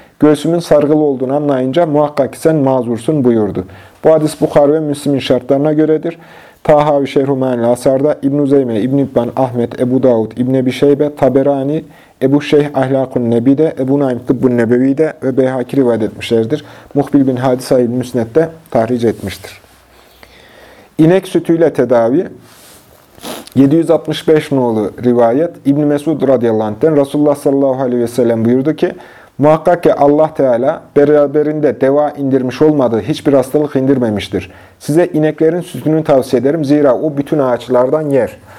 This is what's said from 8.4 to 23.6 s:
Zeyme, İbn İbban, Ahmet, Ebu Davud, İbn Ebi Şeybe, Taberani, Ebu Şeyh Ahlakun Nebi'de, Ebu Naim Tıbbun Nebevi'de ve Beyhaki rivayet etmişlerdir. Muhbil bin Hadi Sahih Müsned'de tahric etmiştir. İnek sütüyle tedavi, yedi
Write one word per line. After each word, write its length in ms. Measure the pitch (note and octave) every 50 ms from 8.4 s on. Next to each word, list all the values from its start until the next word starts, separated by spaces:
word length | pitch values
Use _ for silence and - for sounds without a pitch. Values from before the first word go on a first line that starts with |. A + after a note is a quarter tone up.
| D3 C3+
Zeyme, 320 | C#3 C#3 C3+ A#2+ A2+ G#2
İbn 180 | G2 B2+ C3+ C#3
İbban, 320 | C#3 - - B2 A#2 A#2+ -
Ahmet, 460 | C3 C3+ B2 A#2 A#2+ A#2 A#2 - -
Ebu 220 | B2+ B2 B2+ C3 C3
Davud, 280 | C3 A#2+ A2+ A2 G#2 - -
İbn 160 | B2 B2+ C3
Ebi 180 | C3 B2+ B2+
Şeybe, 440 | - - D3 C#3+ C#3+ C#3 D3 D3 D3
Taberani, 680 | - C#3+ B2+ B2 C3+ C3+ C#3+ C#3+ C#3 C3+ C#3+ D3+ D#3+ D#3 - - - - _ _ -
Ebu 200 | C3 C3+ C#3 D3
Şeyh 260 | C#3+ - - D3 D3 C#3+ D3
Ahlakun 580 | C3+ C3 C3 C3+ C3 C3 B2+ - C3 A#2+ A#2
Nebi'de, 420 | A#2 A#2 A#2 C3 C#3 C#3 D#3 D#3+ - -
Ebu 200 | C3+ C3 C#3 C#3+
Naim 200 | C#3+ C3 B2 A#2 A#2 -
Tıbbun 300 | C3+ A#2+ C3 B2+ B2 A#2+
Nebevi'de 560 | A#2 A2 B2 B2 C3 C3+ C#3 D#3 D#3 D#3 - - -
ve 140 | C3+ B2+ C3+
Beyhaki 400 | C3 C3 C3 B2+ B2 B2+ - C#3
rivayet 260 | C3 A#2+ A2+ G#2+ A2
etmişlerdir. 640 | G2 - - - - A#2+ A2+ A2 A#2 D3+ D3 - - - - - - -
Muhbil 340 | C#3+ C#3 C#3 - C#3+ C3+ C3
bin 80 | C3
Hadi 280 | B2+ B2+ C3+ B2+ B2+ -
Sahih 240 | - C#3 B2+ B2 A2+
Müsned'de 640 | A#2+ B2+ A#2+ - - A#2+ A2+ - - D#3+ E3 E3 - - - -
tahric 360 | - A#2+ A2+ A2+ B2 A#2 A#2+ A2
etmiştir. 540 | G2+ - - G2 - - - - - - _ _ _ _ _ _ _ _ _ _ _ _ - - _ - - - - - - - - - - _ _ -
İnek 300 | D#3 D#3+ F3+ F#3+ F#3+ -
sütüyle 460 | - E3+ E3 - E3 D#3+ E3+ D3+ F3
tedavi, 540 | - B2+ A#2 B2+ A#2 A2+ A#2 C3 E3+ G#3 - - - - - - - - - - - _ _ _ _ _ _ _ - - - - - - - -
yedi 200 | C3